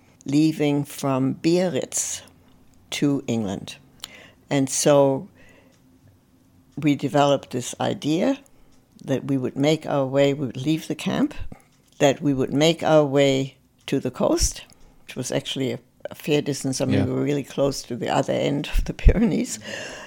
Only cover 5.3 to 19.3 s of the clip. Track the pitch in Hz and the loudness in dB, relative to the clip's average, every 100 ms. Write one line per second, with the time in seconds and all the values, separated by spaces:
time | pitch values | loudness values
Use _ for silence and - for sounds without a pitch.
5.3 | - - - _ _ _ _ _ _ _ | -18 -20 -20 _ _ _ _ _ _ _
6.3 | _ _ _ _ - 147 139 139 143 143 | _ _ _ _ -4 0 0 2 2 4
7.3 | 139 - 123 120 - 123 - 143 160 240 | 2 0 -8 -6 -4 -4 -2 0 2 2
8.3 | 269 - - - - _ - - 135 131 | 0 -6 -20 -20 -20 _ -12 -4 -4 0
9.3 | 139 120 - 143 156 - 143 135 139 143 | -2 -2 0 2 2 0 -2 0 4 2
10.3 | 139 131 127 131 160 - 156 - - 294 | 2 -4 -4 -2 -2 -4 -8 -4 -2 -2
11.3 | - - - _ _ _ - 143 127 147 | -2 -10 -10 _ _ _ 2 2 2 0
12.3 | 131 127 139 156 170 - 156 147 139 139 | 0 0 2 2 2 4 4 6 4 4
13.3 | 135 135 - _ _ - 139 127 - - | 2 -2 -8 _ _ -4 -4 -2 -2 0
14.3 | 330 - - - - - - - - 127 | 2 0 -4 -16 -20 -20 -20 -16 -10 -4
15.3 | 139 - 139 131 120 _ _ - - - | -4 -4 -4 -4 -4 _ _ -16 -10 0
16.3 | 147 143 135 135 131 131 135 131 131 135 | 0 0 -4 -4 -2 0 2 0 0 0
17.3 | 147 135 - 139 131 - 120 - 139 131 | -2 -4 -2 0 -2 -8 -6 -2 0 0
18.3 | 131 139 143 156 - - - - 123 226 | 0 0 -2 -2 0 -2 0 2 4 2